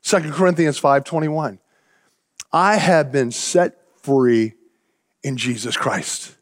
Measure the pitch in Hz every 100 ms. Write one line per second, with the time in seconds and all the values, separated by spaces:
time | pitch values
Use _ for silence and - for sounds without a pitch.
0 | - 196 156 147 185 170 160 139 143 139
1 | 135 165 156 151 147 95 _ _ _ _
2 | _ _ _ _ - 156 190 214 156 170
3 | 139 139 120 120 - 175 175 - _ _
4 | - 139 123 117 110 - _ _ _ _
5 | _ _ 143 127 113 117 117 - 135 95
6 | - - - _